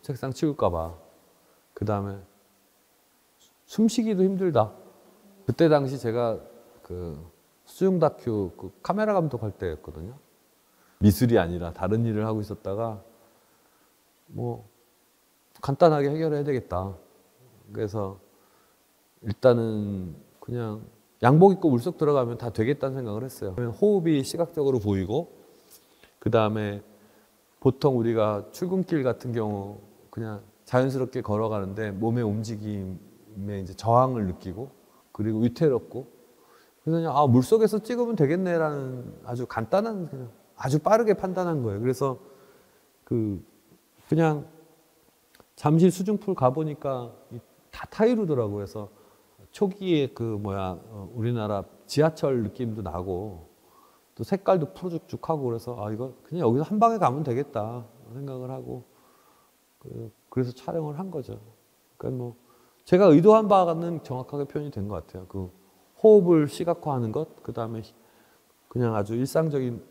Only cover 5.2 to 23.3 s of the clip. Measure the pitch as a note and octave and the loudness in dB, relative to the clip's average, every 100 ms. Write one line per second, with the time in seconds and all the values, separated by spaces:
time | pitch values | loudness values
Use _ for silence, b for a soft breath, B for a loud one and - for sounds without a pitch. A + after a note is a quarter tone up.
5.2 | _ _ - A#2+ E3+ D3 C3+ C3+ A#2 A#2 | _ _ -6 2 6 6 2 -4 -2 0
6.2 | A#2 G2+ - - - - - F2+ F2 D2 | 0 -2 -8 -20 -20 -20 -12 -10 -8 -10
7.2 | E2 _ _ _ - - F#3+ F3+ D#3 - | -16 _ _ _ -20 -2 0 4 2 0
8.2 | - G#2+ F#2 - F#2 - - G3 G#3+ G3 | -4 -2 -2 -6 -16 -10 -4 -2 0 2
9.2 | D#3+ A#2 G#2+ - F#2 D#2 - D#2 F2+ C#3 | 0 -2 -6 -6 -6 -6 -12 -14 -14 -16
10.2 | _ _ _ _ _ b b b G2+ G2 | _ _ _ _ _ b b b 4 6
11.2 | B2 A2+ E2+ F2 E2+ - F#2+ A2+ A#2 G#2+ | 4 4 2 -2 -8 -6 -2 0 0 -2
12.2 | A2 G#2+ G2+ G#2 F#2+ G2+ A2+ G#2 - _ | -2 -4 -6 -10 -8 -6 -6 -8 -16 _
13.2 | _ _ _ _ b b b _ _ _ | _ _ _ _ b b b _ _ _
14.2 | _ A2 A#2+ A#2 G#2 _ _ _ _ _ | _ -8 -8 -8 -14 _ _ _ _ _
15.2 | _ _ _ _ - C3+ F3 D3+ C#3+ D#3 | _ _ _ _ -6 4 4 4 0 -2
16.2 | D#3+ D3 D3 B2+ - F2+ F#2+ F#2 - _ | -2 -2 -2 -4 -4 -6 -6 -10 -18 _
17.2 | _ _ _ _ - G#2+ G#2+ A2 G2 G2 | _ _ _ _ -16 -8 -6 -4 -6 -10
18.2 | _ b b b b b b _ _ _ | _ b b b b b b _ _ _
19.2 | A2+ - C3 A#2+ A2+ G#2+ G#2 G2 F2+ D2 | -10 2 4 4 2 -2 -4 -6 -8 -12
20.2 | - _ - A#2+ A2+ G#2+ - _ _ _ | -20 _ -10 -8 -6 -8 -14 _ _ _
21.2 | A#2 D3+ F#3+ F#3+ E3 A#2+ F3+ E3+ D3 C#3+ | 4 8 8 6 2 2 0 -2 2 2
22.2 | A#2+ A#2 A#2+ G#2+ A2 C#3+ C3+ C3+ A#2+ G#2 | 0 -4 -8 -2 0 0 -4 -6 -6 -8
23.2 | B2+ | -8